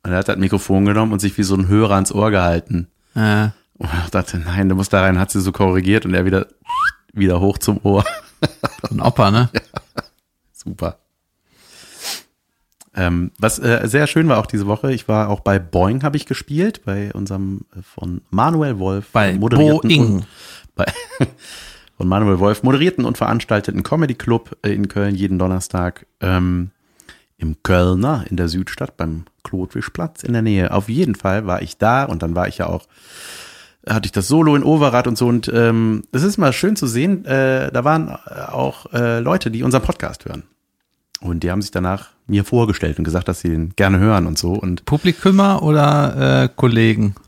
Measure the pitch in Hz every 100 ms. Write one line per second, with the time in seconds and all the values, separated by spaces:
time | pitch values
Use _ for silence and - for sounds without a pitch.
0 | 92 90 98 95 95 98 - 95 101 104
1 | 113 104 101 98 95 98 95 104 110 98
2 | 95 98 107 101 87 85 - 87 85 _
3 | _ 113 107 104 107 - _ _ 78 82
4 | 85 98 - 92 80 92 95 92 98 98
5 | 95 90 90 101 95 - 95 92 92 110
6 | 92 90 92 92 - _ - - - -
7 | _ 104 95 87 98 98 - 101 101 98
8 | - 679 - _ - - - - - 110
9 | - 120 101 107 120 113 - - _ -
10 | - _ _ _ _ - - - 85 -
11 | _ _ _ _ _ _ _ - - -
12 | - - _ _ _ _ _ _ - -
13 | 90 87 87 - 110 - 127 117 107 135
14 | 151 160 160 127 110 107 101 107 139 123
15 | - 107 104 101 101 98 85 90 92 127
16 | 147 143 - 127 - 147 202 - - 98
17 | 101 101 98 98 95 98 - 92 - -
18 | 90 90 _ 101 139 165 147 107 95 98
19 | 101 117 101 92 113 120 151 156 113 151
20 | 120 98 92 - - - - - - 480
21 | 480 508 - - - - - - _ _
22 | 92 95 107 92 101 107 131 135 175 180
23 | 117 - 117 117 - 107 - 101 - 160
24 | 147 123 - 113 - - 104 104 101 104
25 | 101 95 98 92 92 92 - 92 90 -
26 | _ _ 95 92 90 90 90 _ _ _
27 | - - _ _ 80 78 - 90 90 92
28 | 127 143 - 87 85 90 92 - 69 _
29 | 82 80 82 _ - 95 92 - - -
30 | 170 - - 117 113 98 90 98 101 123
31 | 170 98 98 98 104 90 92 - 107 127
32 | 139 85 82 85 95 - 85 87 _ _
33 | - - - - - - - _ - 110
34 | - - 92 151 160 143 139 156 143 123
35 | 123 113 123 120 117 117 117 113 113 107
36 | - 127 185 202 151 123 185 208 131 117
37 | 170 185 196 135 131 131 139 123 135 160
38 | 160 - - - - 127 131 - - 120
39 | 120 117 123 190 - 113 131 131 - -
40 | - - - 76 - _ _ _ _ _
41 | _ - 87 85 85 95 101 90 90 95
42 | - _ - 101 101 123 113 98 82 76
43 | 82 85 - 90 85 80 82 - 98 95
44 | 107 104 82 78 87 101 92 90 - 151
45 | 180 165 190 196 196 190 156 151 147 147
46 | 143 131 135 135 127 - 127 113 113 110
47 | 104 -